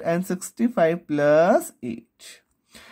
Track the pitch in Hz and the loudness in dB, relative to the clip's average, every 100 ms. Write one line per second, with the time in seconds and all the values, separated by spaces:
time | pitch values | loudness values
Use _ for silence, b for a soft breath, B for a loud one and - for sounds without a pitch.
0 | - 170 185 180 - - 233 240 165 170 | -2 -4 -4 -8 -10 -4 -2 2 0 0
1 | - 147 147 151 175 277 - - 123 - | -4 -2 2 4 4 2 -2 -12 -12 -12
2 | - _ - - _ _ _ B B | -14 _ -20 -20 _ _ _ B B